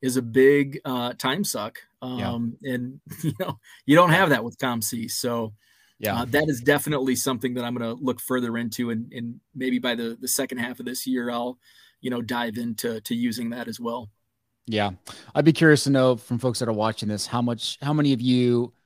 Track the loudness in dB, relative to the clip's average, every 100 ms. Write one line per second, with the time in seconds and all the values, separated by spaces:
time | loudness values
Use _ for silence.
0 | -2 -2 2 6 8 6 2 -4 -6 -4
1 | -4 -2 -2 0 -2 -4 -6 -10 -20 _
2 | -10 -6 -4 -4 -6 -6 -6 -6 -6 -12
3 | -18 -6 -6 -4 -6 -8 -16 -8 6 8
4 | 8 6 6 4 0 -4 -2 -2 -4 -6
5 | -6 -4 -2 -2 -4 -10 _ _ _ _
6 | -4 -2 0 0 2 0 2 2 2 -2
7 | 0 0 -2 -2 -4 -4 -4 -4 -4 -4
8 | -4 -4 -2 -2 -2 -4 -4 -4 -4 -4
9 | -6 -10 -10 -12 _ -6 -2 -2 -2 -2
10 | -4 -6 -4 -4 -4 -6 -6 -8 -8 -8
11 | -4 -2 -2 -4 -6 -8 _ _ _ _
12 | -6 -4 -4 -4 -4 -4 -6 -4 -6 -6
13 | -4 -2 -2 -2 -6 -6 -10 -8 -6 -6
14 | -10 _ _ _ _ _ -4 0 0 -4
15 | -14 -20 -2 4 4 6 8 8 6 4
16 | 4 2 -2 -2 -2 -2 -2 0 -2 -2
17 | -4 -4 -4 -2 -2 -4 -6 -6 -2 2
18 | 2 2 2 4 4 2 0 -8